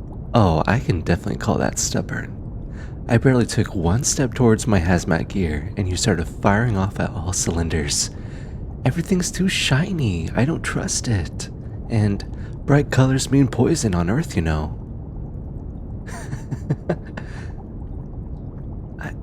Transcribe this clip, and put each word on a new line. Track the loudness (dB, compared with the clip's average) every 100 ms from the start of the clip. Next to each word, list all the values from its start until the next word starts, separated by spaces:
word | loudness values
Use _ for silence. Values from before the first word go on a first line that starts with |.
| -12 -12 0
Oh, | 4 6 4 4
I | 2
can | 2 -2
definitely | 2 0 0 -4
call | 0 2
that | 0 0
stubborn. | -2 -2 -2 -6 -8 -10 -10 -10 -10 -10 -10 -10 2
I | 4
barely | 6 4 4
took | 2 0
one | 2 2 2
step | 2 0 0
towards | 4 6 6 4
my | 2
hazmat | 4 2 4 0 0
gear, | 0 0 0 -4 -2
and | -2
you | 2
started | 2 2 0
firing | 2 4 6 4 2
off | 0 0
at | -2
all | -2 -4
cylinders. | -2 0 0 0 0 0 -2 -2 -6 -10 -10 -10 -10 -10 -2
Everything's | 0 0 0 0 0
too | 0 0
shiny. | 0 2 2 2 0 0 0 -2
I | 0
don't | 2 0
trust | -2 -4 -2 -2 0
it. | 0 0 -6 -10 -10 -10 -10 -2
And | 2 4 2 -4 -8 -8 -8 4
bright | 4 6
colors | 4 6 4 4
mean | 4 4
poison | 4 2 4 2
on | 2 2
Earth, | 2 0 0
you |
know. | 2 2 0 -6
<laughs> | -8 -10 -10 -8 -8 -8 -10 -10 -10 -10 -10 -10 -10 -10 -8 -8 -6 -8 -4 -4 -2 -4 -4 -10 -10 -10 -10 -10 -10 -10 -10 -10 -10 -10 -10 -10 -10 -10 -10 -10 -12 -10
I, | -10 -10